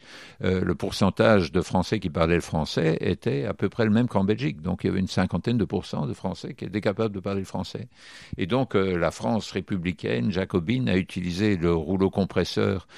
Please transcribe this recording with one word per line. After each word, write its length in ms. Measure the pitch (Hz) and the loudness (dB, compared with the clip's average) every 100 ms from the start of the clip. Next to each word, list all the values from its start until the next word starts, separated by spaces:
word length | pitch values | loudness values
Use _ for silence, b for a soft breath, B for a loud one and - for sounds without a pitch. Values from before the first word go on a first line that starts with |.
| B B B B | B B B B
euh, 160 | 95 92 | 0 0
le 120 | 92 | 0
pourcentage 760 | - 98 - 98 - 113 104 82 | -2 -4 0 2 4 6 6 4
de 120 | 90 | 0
Français 360 | - 92 87 110 | 0 0 0 -2
qui 120 | 90 | -2
parlaient 240 | 76 82 | 0 2
le 80 | 85 | 2
français 560 | - 82 73 - 160 156 | 0 -2 -2 0 0 0
était 460 | 104 90 120 139 120 | -2 -2 -2 -2 -4
à 80 | |
peu 160 | - 101 | -2 -2
près 140 | - | 2
le 60 | 110 | 2
même 160 | 110 123 | 4 2
qu'en 180 | 101 | 2
Belgique. 360 | 98 107 147 151 | 0 0 -2 -4
Donc, 240 | 90 92 | -4 -2
il 40 | 95 | 0
y 20 | |
avait 100 | 95 | 0
une 80 | 92 | 0
cinquantaine 480 | - 95 87 117 120 | 0 0 0 0 0
de 80 | |
pourcents 420 | 92 95 - - 135 | 0 -2 -4 -6 -6
de 60 | |
Français 400 | - 92 90 - | -6 -8 -8 -10
qui 140 | - 110 | -10 -6
étaient 160 | 98 | -4
capables 320 | 107 98 110 | -2 0 -2
de 60 | 98 | -4
parler 200 | 98 98 | -4 -4
le 60 | 92 | -4
français. 420 | 98 - 110 120 B B B B - | -6 -6 -8 -12 B B B B -6
Et 100 | 87 | 0
donc, 280 | 123 127 | 0 2
euh, 240 | 101 95 87 | 2 2 2
la 120 | 82 | 0
France 400 | - 120 113 - | 0 -2 -2 -2
républicaine, 800 | 101 - 98 85 82 104 120 117 | -6 -4 -2 -2 -4 -2 0 0
jacobine, 600 | 90 92 95 82 127 117 | 0 0 0 0 0 2
a 60 | 95 | 2
utilisé 600 | 87 92 90 87 107 95 | 0 -4 -4 0 2 2
le 160 | 85 | 2
rouleau 380 | 82 76 95 95 | 2 2 2 2
compresseur, 760 | 101 92 - 87 - 104 95 - | 2 0 0 0 0 0 0 -6